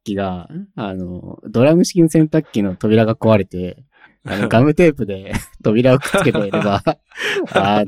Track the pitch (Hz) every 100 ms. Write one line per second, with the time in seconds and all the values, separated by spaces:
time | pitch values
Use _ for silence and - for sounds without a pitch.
0 | - 104 - 90 - 165 202 - 101 92
1 | 90 90 90 87 - 113 143 170 170 175
2 | 165 160 156 160 - 110 101 90 107 110
3 | 110 113 113 107 92 90 90 - _ _
4 | _ _ 98 98 113 113 151 151 170 143
5 | 101 95 98 - - - - 110 127 127
6 | - 202 151 110 101 104 101 98 165 -
7 | _ - 415 392 294 - 196 104